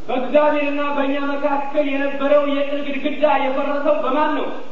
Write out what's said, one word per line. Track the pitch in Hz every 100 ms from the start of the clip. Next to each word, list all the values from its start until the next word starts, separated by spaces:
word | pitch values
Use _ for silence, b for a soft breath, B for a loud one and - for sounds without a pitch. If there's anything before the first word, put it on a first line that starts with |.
በእግዚአብሔርና | - 269 247 294 302 294 285 285 285
በእኛ | 285 269 285 277
መካከል | 285 294 277 269 302 285
የነበረው | 269 277 277 277 294 285
የጥል | 277 285 285
ግድግዳ | 285 277 294 285 294 269
የፈረሰው | 269 285 285 285 302 294
በማን | 247 285 302
ነው? | 277 202 - -